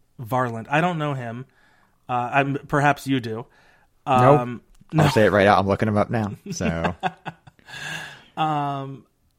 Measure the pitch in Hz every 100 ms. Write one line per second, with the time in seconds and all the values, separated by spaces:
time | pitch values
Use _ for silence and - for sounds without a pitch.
0 | _ - 110 127 123 113 110 151 180 160
1 | 147 135 117 120 131 _ _ _ _ _
2 | - 123 120 139 139 131 - 147 143 139
3 | 135 135 113 110 - _ _ _ _ _
4 | 147 127 127 147 123 113 _ - - 160
5 | 147 110 101 101 101 92 98 98 110 104
6 | - 117 104 - 202 170 85 82 85 87
7 | 180 - 170 - _ _ - - - -
8 | - - _ - 156 147 143 139 135 127
9 | _ _ _